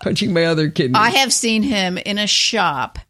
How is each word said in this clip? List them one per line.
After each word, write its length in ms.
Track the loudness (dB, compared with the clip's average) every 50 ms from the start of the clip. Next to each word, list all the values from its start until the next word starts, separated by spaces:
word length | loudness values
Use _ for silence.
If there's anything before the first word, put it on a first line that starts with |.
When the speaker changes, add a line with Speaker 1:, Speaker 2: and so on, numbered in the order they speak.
Speaker 1:
Punching 320 | -6 -4 -2 -2 -2 0 0
my 120 | 0 2
other 240 | 2 2 0 0 -2
kidney. 300 | 0 0 0 2 2 4
Speaker 2:
I 120 | 4 4
have 200 | 4 2 2 2
seen 300 | 0 0 0 0 0 2 2
him 340 | 0 0 0 0 -2 -2 -4
in 180 | -4 -4 -4 -2
a 100 | -2 0
shop 680 | 0 0 0 0 0 0 0 0 0 -2 -4 -6 -8 -12 -18 _